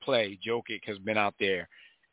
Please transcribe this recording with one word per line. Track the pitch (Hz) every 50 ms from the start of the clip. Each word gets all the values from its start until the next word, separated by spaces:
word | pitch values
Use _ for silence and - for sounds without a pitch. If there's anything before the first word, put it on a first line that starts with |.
| -
play. | - 135 117 107 98 101 92 101
Jokic | 113 117 120 113 - 110 98 -
has | - 104 95
been | 95 107 107
out | 107 104 101 - -
there | 107 98 95 87 85 - - - - - _ _ _ _